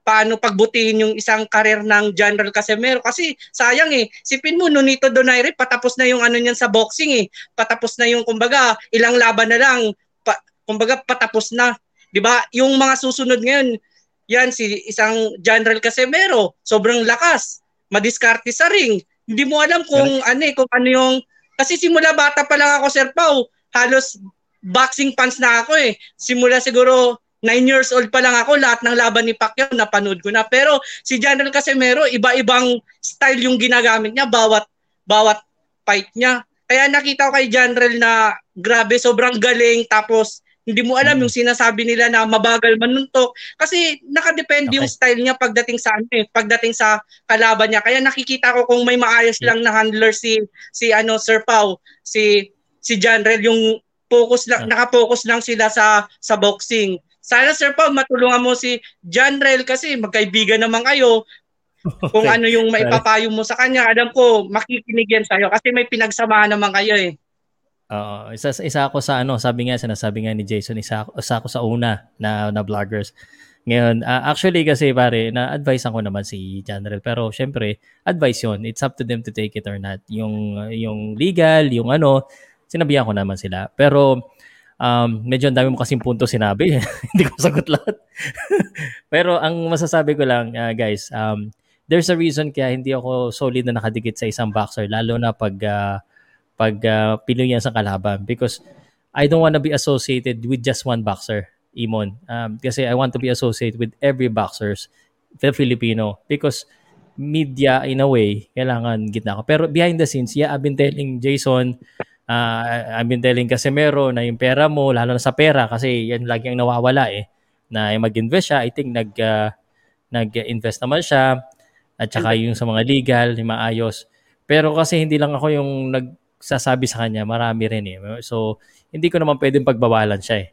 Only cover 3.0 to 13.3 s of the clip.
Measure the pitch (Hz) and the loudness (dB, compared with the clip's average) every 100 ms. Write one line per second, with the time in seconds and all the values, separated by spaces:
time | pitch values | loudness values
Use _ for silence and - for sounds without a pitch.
3 | 247 247 330 277 - - 240 254 320 277 | -2 -4 -6 -8 -14 -2 0 2 2 2
4 | 214 - - 269 311 330 349 294 269 262 | -2 -6 -8 -4 -2 0 2 4 4 4
5 | 269 247 254 247 262 - 247 240 247 247 | 2 4 4 2 0 -2 -2 -2 -2 0
6 | 254 247 240 240 240 240 240 208 220 - | 0 2 2 2 0 0 0 2 0 -2
7 | 311 262 196 - - - 220 226 233 - | -2 0 -2 -8 -18 -6 -2 -2 -4 -2
8 | 240 240 233 220 240 277 247 214 - 226 | 0 0 -2 -2 0 2 2 0 -2 0
9 | 233 247 233 220 226 233 269 247 220 202 | 2 4 4 2 2 4 4 4 0 -6
10 | _ _ - 202 _ _ - 214 226 254 | _ _ -4 -4 _ _ -10 -2 0 -2
11 | - 247 226 220 214 233 247 226 _ _ | -2 -2 0 -2 -4 0 0 0 _ _
12 | _ 190 208 247 - 233 262 269 269 262 | _ -2 2 2 0 0 2 4 2 2
13 | 262 254 254 | -2 -4 0